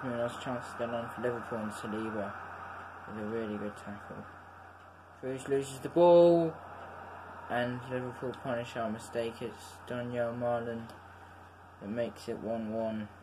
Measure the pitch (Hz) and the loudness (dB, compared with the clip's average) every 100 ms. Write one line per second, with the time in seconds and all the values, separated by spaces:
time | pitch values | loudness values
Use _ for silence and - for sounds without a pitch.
0 | 131 120 120 - - 123 - - 117 117 | -2 0 0 0 -4 -4 -4 -4 -2 -2
1 | 120 - 123 120 - 117 107 - 117 107 | -4 -2 0 0 -2 -2 -2 -4 -4 -2
2 | 110 107 101 - - - - - - - | -2 -2 -4 -6 -10 -10 -10 -10 -12 -12
3 | - 107 107 113 110 104 104 104 - 101 | -10 -6 -2 -2 -2 -2 -4 -8 -10 -12
4 | - - - - - - - - - - | -10 -12 -12 -14 -18 -18 -18 -18 -20 -20
5 | - - 131 131 131 139 135 135 139 170 | -20 -8 -6 -4 2 2 2 -4 2 10
6 | 175 175 175 170 165 - - - - - | 12 12 12 10 6 0 -10 -12 -12 -12
7 | - - - - - 120 123 123 127 127 | -12 -14 -14 -12 -4 0 0 -2 -4 -4
8 | 127 120 131 117 139 120 120 123 113 107 | -4 -6 -6 -6 -2 -2 -2 -4 -4 -4
9 | - 120 117 113 117 104 - - - 123 | -4 -2 -2 -2 -8 -8 -14 -14 -8 -6
10 | 120 123 117 120 120 120 117 113 113 - | -2 0 0 0 0 0 0 -4 -8 -14
11 | - - - - - - - - 101 113 | -18 -18 -18 -20 -20 -20 -20 -12 -6 -2
12 | 117 - - 113 104 113 110 110 113 110 | -2 -4 -6 -4 -2 -2 -2 -2 -2 -2
13 | 104 - | -6 -10